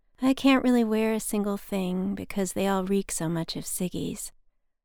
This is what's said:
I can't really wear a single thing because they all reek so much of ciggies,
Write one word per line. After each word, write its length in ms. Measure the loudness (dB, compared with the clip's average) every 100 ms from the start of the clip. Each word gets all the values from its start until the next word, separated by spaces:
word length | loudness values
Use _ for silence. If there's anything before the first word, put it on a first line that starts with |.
| _ -2
I 120 | 2
can't 300 | 4 6 6
really 220 | 6 4 4
wear 260 | 2 2
a 80 | 0
single 380 | -2 -2 0 -2
thing 580 | -4 -4 -2 -2 -2 -4
because 380 | -6 -4 -2
they 120 | 0 0
all 200 | 0 0
reek 260 | 0 -2
so 160 | -4 -2
much 300 | -2 -4 -6
of 80 | -8
ciggies, 680 | -4 -4 -4 -6 -6 -12 -16 _ _ _ _